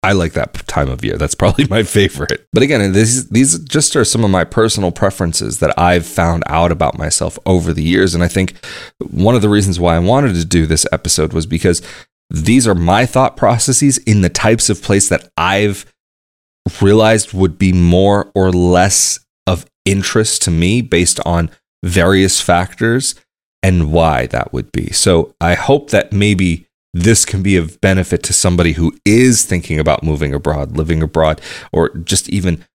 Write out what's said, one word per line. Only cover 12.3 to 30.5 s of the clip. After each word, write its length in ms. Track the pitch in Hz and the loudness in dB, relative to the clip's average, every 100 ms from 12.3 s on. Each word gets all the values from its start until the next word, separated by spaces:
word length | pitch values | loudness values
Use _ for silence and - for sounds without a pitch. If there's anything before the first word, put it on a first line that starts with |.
these 380 | 82 80 123 113 | -4 2 2 2
are 80 | 87 | 2
my 300 | 85 98 123 | 2 2 2
thought 300 | 127 131 - | 0 0 0
processes 600 | 113 117 - 131 143 131 | 0 0 0 0 2 0
in 220 | - 104 | 0 2
the 80 | 90 | 2
types 420 | - 110 117 - | 0 0 2 0
of 120 | 101 | -2
place 260 | - 101 - | 0 0 0
that 200 | 101 - - | -2 -6 -4
I've 560 | 87 98 104 101 - _ _ _ _ _ _ _ - - | -2 0 0 -4 -12 _ _ _ _ _ _ _ -10 0
realized 520 | 101 107 110 110 - | 2 4 4 2 -2
would 260 | 95 95 - | -2 -2 0
be 140 | 95 | 0
more 580 | 90 85 87 98 101 - - | 4 4 4 4 2 -2 -2
or 160 | 92 | 0
less 680 | 90 90 90 95 - - - _ _ - | 2 2 4 2 0 -2 -4 _ _ -4
of 180 | 87 - _ | -4 -6 _
interest 580 | - 98 95 117 110 - | -2 -2 0 0 0 -2
to 100 | - | -2
me 280 | 82 87 113 | 0 0 0
based 380 | 117 87 90 - - | 0 0 0 -2 -2
on 240 | 85 82 - _ _ | -2 -2 -8 _ _
various 580 | 90 87 87 98 95 - | -4 0 2 4 2 0
factors 760 | - 87 90 - 113 120 131 - _ _ _ _ | 0 0 0 -4 -2 -2 -4 -10 _ _ _ _
and 260 | 95 90 76 | 0 2 2
why 360 | 80 80 69 60 | 2 2 0 -2
that 260 | 60 - | -6 -6
would 180 | 64 57 | -8 -6
be. 220 | - - | -8 -6
So 420 | - - 85 - _ | -2 2 2 0 _
I 140 | 85 | -2
hope 360 | - - 143 143 | -2 2 0 2
that 220 | - - | -2 0
maybe 540 | 101 101 101 92 80 _ _ _ | 0 0 2 0 -2 _ _ _
this 320 | 87 92 113 - | -2 2 2 0
can 160 | 98 | -2
be 140 | 95 95 | 0 0
of 220 | 80 - | 0 -2
benefit 400 | 98 95 90 85 | 0 0 0 -4
to 80 | - | -2
somebody 400 | - 92 90 85 | -2 0 2 0
who 240 | 82 82 - | 0 -2 -2
is 400 | 101 110 127 117 | 2 4 4 2
thinking 340 | - 90 85 78 | 0 -4 -4 -2
about 240 | 78 71 | 0 0
moving 300 | 80 76 76 | -2 -2 -2
abroad, 440 | 69 71 | -4 -4